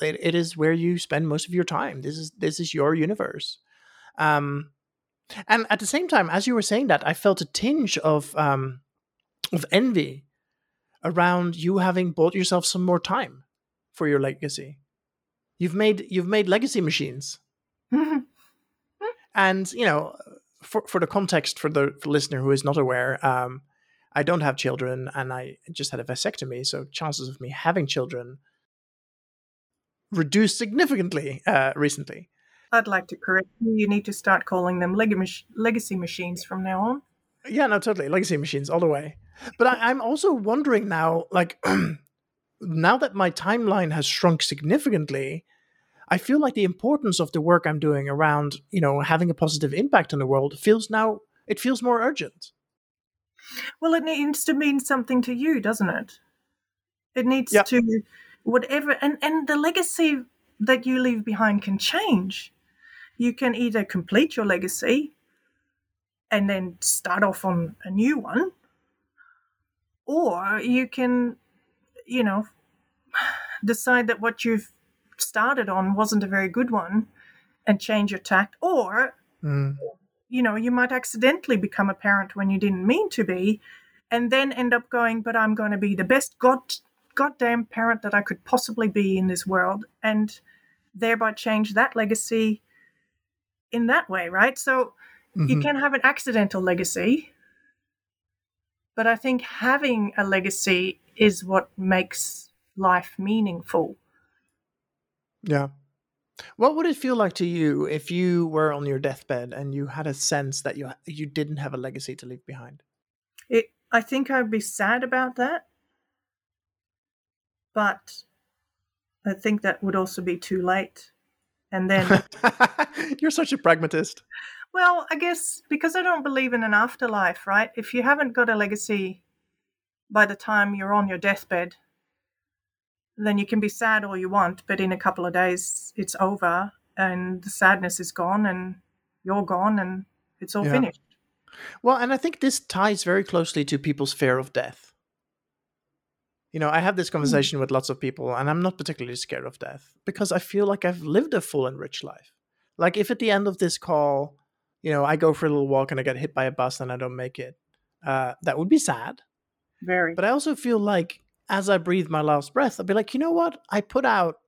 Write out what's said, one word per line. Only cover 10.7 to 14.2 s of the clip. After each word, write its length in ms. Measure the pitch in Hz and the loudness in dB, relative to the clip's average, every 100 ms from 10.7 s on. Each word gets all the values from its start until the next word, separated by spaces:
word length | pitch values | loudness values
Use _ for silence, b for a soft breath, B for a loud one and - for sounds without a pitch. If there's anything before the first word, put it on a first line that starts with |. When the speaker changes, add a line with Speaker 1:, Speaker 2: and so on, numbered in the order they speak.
| _ _ _ | _ _ _
Speaker 1:
around 540 | - 175 175 180 175 170 | -4 2 2 2 0 -2
you 220 | 170 196 | 0 2
having 320 | 185 180 180 | 2 2 0
bought 220 | 160 165 | 2 2
yourself 320 | 190 175 180 - | 2 0 0 0
some 180 | 185 | -2
more 160 | 175 170 | 0 0
time 440 | - 226 190 135 _ _ _ _ _ | 0 -4 -4 -10 _ _ _ _ _
for 120 | - 156 | -4 0
your 140 | 143 | 2